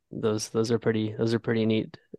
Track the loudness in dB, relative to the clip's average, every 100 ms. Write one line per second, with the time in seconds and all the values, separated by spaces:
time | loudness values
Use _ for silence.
0 | _ -4 -2 -2 -2 -2 0 0 2 0
1 | 0 -2 0 0 0 0 2 2 0 -8
2 | _